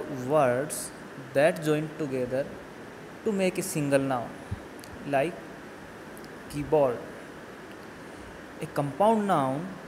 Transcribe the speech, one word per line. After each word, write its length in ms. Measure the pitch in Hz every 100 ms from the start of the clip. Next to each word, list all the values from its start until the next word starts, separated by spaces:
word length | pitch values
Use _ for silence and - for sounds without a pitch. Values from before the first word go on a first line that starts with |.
| - 139 127
words 640 | 151 135 123 151 - - - - - -
that 280 | 135 156 180
join 260 | 156 151 156 -
together 460 | 151 131 123 127 147 - - - - - - -
to 60 | -
make 280 | 196 185 180
a 40 |
single 380 | - 160 143 139
noun, 280 | 135 127 107 - - - - - - - -
like 260 | 139 156 - - - - - - - - - - - -
keyboard. 480 | 147 143 156 135 113 - - - - - - - - - - - - - - - -
A 40 | 160
compound 600 | - 143 135 208 226 202
noun 400 | 170 131 139 185 -